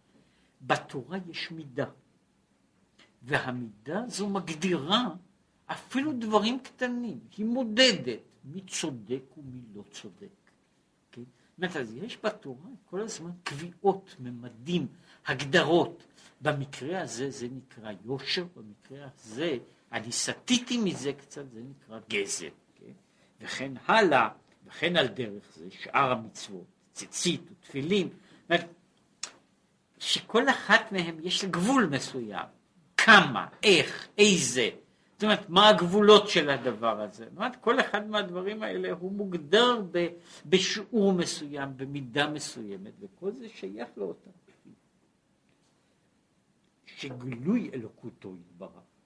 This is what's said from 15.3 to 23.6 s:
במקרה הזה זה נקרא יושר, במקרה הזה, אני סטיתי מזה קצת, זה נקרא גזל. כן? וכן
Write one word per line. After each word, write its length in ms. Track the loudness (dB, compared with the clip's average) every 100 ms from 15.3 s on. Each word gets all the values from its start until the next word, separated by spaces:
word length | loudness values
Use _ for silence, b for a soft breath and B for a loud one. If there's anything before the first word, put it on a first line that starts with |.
| -6 2 2 6 4 2 -4 -20 B B _
במקרה 600 | -2 -2 -6 -8 -8 -6
הזה 280 | -6 -6 -6
זה 180 | -6 -10
נקרא 400 | -12 -16 -16 -14 -12 -8
יושר, 400 | -8 -4 -4 -6 -14
במקרה 520 | -20 -20 -20 -18 -18
הזה, 440 | -20 -14 -6 -4 -4 b b b
אני 200 | -8 -6
סטיתי 640 | -4 -4 -4 0 0 0 -2
מזה 360 | 0 -2 -4
קצת, 300 | -6 -10 -18 -16
זה 80 | -16
נקרא 380 | -18 -20 -18 -16 -6
גזל. 400 | -6 -4 -6 -10 -16 _ _
כן? 160 | -20 -20 b b b _
וכן 300 | -12 -8